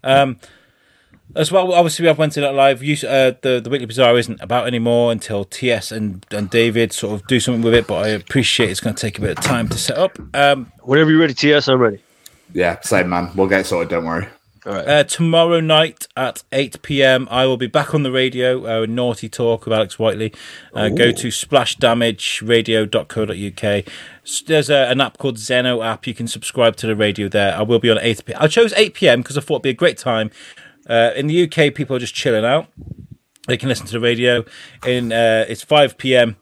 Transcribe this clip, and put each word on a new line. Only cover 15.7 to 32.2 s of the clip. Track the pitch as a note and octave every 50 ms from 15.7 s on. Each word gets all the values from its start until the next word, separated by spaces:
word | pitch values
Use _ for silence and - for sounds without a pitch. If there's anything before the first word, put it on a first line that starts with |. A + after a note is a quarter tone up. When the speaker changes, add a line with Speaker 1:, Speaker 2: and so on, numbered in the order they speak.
| D#3 D#3 D#3+ D#3+ - _ - - _
Speaker 1:
at | - B2+ B2+ - - - _
eight | - C3+ C#3 B2 - -
P | _ - D3 C#3
M, | C3+ C3 C3 B2+ B2+ -
I | A#2 B2 C3
will | C3 C3
be | A#2 B2+
back | A#2 - D3+ C#3+ - -
on | D3+ C#3+
the | C3
radio, | B2+ C3 C3 C3 B2 B2 B2 B2+ B2+ C3 - A2 A2+ A2+
uh, | A2+
Naughty | G#2+ A2+ B2 B2 B2 A#2 - - G#2+
Talk | - - B2 A#2 A#2 A2 -
with | - A2
Alex | G#2+ A2 F#2 - -
Whiteley. | A2+ A2 G2 G#2 A2 A2 - - - - - - - -
Uh, | - A#2 G#2+ G#2+
go | G#2+ D#3+ A#2
Speaker 2:
Ooh. | A#2+ A#2
Speaker 1:
to | - - A#2+
splash | A2 - - - - C3+ A#2+ - -
damage | - B2+ A#2+ A#2 A#2+ A#2 A#2 A2 G2+ - - - -
radio | G#2+ A2 A#2+ A#2 A2 A2+ A2+ A2 G#2+
dot | G#2 - A2+ - _
co | - A2+ A2
dot | G#2 G2 F2+
U | G2+ G2+
K. | F#2 - - G#2 G2+ G2+ F#2+ - - - - - - - _
S-, | - - -
there's | - - D#3+ D3+ C#3 A#2
a, | D3 C#3 C3+ A#2+
an | B2+ C3
app | C#3 A2+ _ _
called | - C#3 B2 A2
Zeno | G#2+ - B2+ B2 B2 B2+ B2 A#2
app. | A2+ A2+ A2+ A2 -
You | B2+ A2+
can | - A#2+ A#2
subscribe | - G#2 - - - B2+ A#2+ A#2 G#2+
to | - -
the | A2 A2
radio | G#2 A2 G#2 G2 G2+ G#2 G2
there. | - G#2+ G2+ G2 E2+
I | F2
will | G#2+ A2 A#2+ A2+
be | A2 A#2+
on | A2 G#2
eight | - A#2 A2 - -
P | - -
M. | -
I | D3
chose | D3+ - A#3 A#3 A3 -
eight | G3+ A3 F#3+ -
P | - G3 D#3+
M | A#2+ A#2+ A#2+
'cause | - C3
I | D3
thought | D3 - D3+
it'd | B2+
be | - C3+
a | B2+
great | - F3 F3 A#2+ -
time. | - C3 A#2+ A2 A2 G#2+ _ - - - - - - - _ _ _ -
Uh, | A#2+ A#2 A#2 A#2 F#2
in | B2+ C#3
the | D3+ D#3
U | F3 F3+ D#3+
K, | - - D3+ C#3+
people | C3+ - D3 - C3+
are | B2
just | B2 A2 -
chilling | -